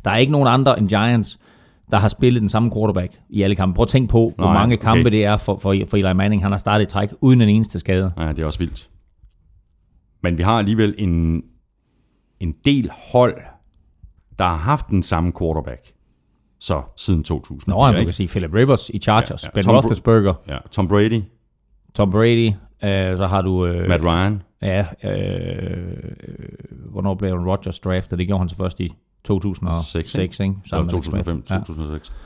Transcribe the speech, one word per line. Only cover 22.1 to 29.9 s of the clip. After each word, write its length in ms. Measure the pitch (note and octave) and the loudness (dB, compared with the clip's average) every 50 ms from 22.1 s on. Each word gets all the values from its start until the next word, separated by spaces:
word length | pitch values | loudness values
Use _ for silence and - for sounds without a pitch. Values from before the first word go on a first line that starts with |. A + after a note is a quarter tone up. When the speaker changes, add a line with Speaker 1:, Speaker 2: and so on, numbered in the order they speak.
Speaker 1:
Brady, 420 | F2+ G#2+ A2+ A#2 A#2 A#2 A#2 A2 G2+ F#2+ - - _ _ - | 2 4 4 4 4 4 2 0 -2 -4 -8 -16 _ _ -4
øh, 320 | G2+ G2 G2 F#2+ F#2 F#2 | -2 -2 0 -2 -2 -2
så 100 | F2+ G2 | -2 -2
har 160 | F2+ G2 G2 F2+ | 0 0 0 0
du, 240 | F#2+ F#2 F2+ F2+ | 0 0 0 0
øh, 220 | F2 F2 F2 F2 F2+ | 0 -2 -2 0 0
Speaker 2:
Matt 160 | F2+ D#2+ D#2+ | 0 2 2
Ryan. 380 | F2 E2 F2 F#2 G2+ G#2+ G2+ F#2 _ _ _ - | 2 2 2 0 0 -2 -4 -8 _ _ _ -6
Speaker 1:
Ja, 240 | G2 F#2 G2 G2+ E2+ F#2+ - - G2+ | -2 -2 -2 -2 -4 -8 -10 -8 -6
øh, 840 | G2 G2 F#2+ F#2+ F#2 F2+ E2+ F2 F2 F2 F2+ F2+ - F2+ F2+ F2 - - - - G1+ G1+ G1+ - - - - - - - - - - - - - | -6 -4 -4 -6 -6 -6 -8 -8 -8 -8 -8 -8 -8 -8 -10 -10 -12 -12 -14 -14 -16 -16 -18 -18 -18 -16 -18 -18 -18 -20 -20 -20 -20 -20 -18 -12
hvornår 240 | - G2 F#2+ G2 F#2+ | -8 -4 -2 -2 -2
blev 160 | F#2 G2+ F#2+ | -2 -2 -2
Aaron 180 | F#2 F2 F2 F#2 | -2 -2 -2 -2
Rodgers 320 | F#2+ G2 - F#2 F2+ - | -4 -4 -4 -8 -10 -8
draftet? 380 | - F#2+ F#2 F#2 F#2 - - F2 | -4 -4 -2 -2 -4 -4 -4 -4
Det 80 | F2+ | -2
gjorde 120 | F2+ G2+ F#2 | -2 0 -2
han 100 | F2+ E2+ | -2 -4
så 80 | - | -4
først 240 | - F#2 F#2 - - | -6 -6 -6 -6 -6
i 120 | F#2 E2+ - - _ _ _ _ - | -8 -10 -10 -14 _ _ _ _ -4
to 140 | - G#2 F#2+ | -2 -2 -2
tusind 300 | F2+ G2+ F2+ - - E2+ | -2 -4 -4 -4 -4 -4
og 60 | E2 | -4
seks, 360 | E2 E2 - | -4 -4 -4